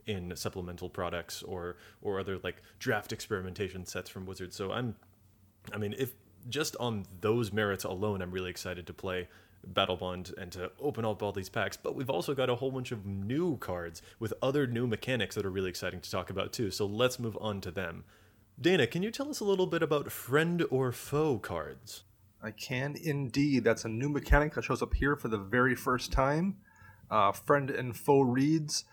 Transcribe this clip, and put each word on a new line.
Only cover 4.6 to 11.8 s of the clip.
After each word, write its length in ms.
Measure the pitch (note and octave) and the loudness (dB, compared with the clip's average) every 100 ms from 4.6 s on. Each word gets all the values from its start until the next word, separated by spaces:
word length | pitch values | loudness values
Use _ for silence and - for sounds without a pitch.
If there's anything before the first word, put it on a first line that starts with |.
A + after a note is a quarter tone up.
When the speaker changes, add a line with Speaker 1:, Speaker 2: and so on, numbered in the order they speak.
| G2 | -4
Speaker 1:
I'm, 240 | A2 B2 - _ _ _ _ _ _ - | -2 -4 -6 _ _ _ _ _ _ -10
I 60 | G#2 | -4
mean, 160 | G#2 G#2+ | -4 -2
if 180 | C3 - _ - B2 | -4 -6 _ -18 -6
just 260 | C3+ D#3 - | -4 -4 -2
on 260 | A#2+ G#2+ F#2+ F2+ | -2 -2 -6 0
those 320 | G#2+ A#2+ G#2 | 2 4 2
merits 300 | G#2 G#2 F#2+ | 2 2 0
alone, 400 | F2+ F#2 G#2+ G2 | -2 -2 0 0
I'm 80 | F2+ | -2
really 180 | F#2 F#2 | -4 -4
excited 380 | - F#2 F2+ E2+ | -6 -6 -8 -10
to 60 | |
play 340 | - F#2+ F#2 F2 - - - - | -8 -4 -4 -6 -12 -20 -20 -4
Battle 320 | G2 F#2+ F2+ | 2 2 0
Bond 360 | F#2 F2+ F2 - | -2 -6 -8 -10
and 140 | F2+ | -10
to 180 | F2+ F2+ - | -8 -8 -4
open 240 | C#3+ A#2+ | -4 0
up 180 | A2+ G2+ | -2 0
all 120 | G2+ | -2
these 160 | G2 F#2+ | -4 -4
packs, 260 | A2+ G2 | -2 -2
but 200 | - | -4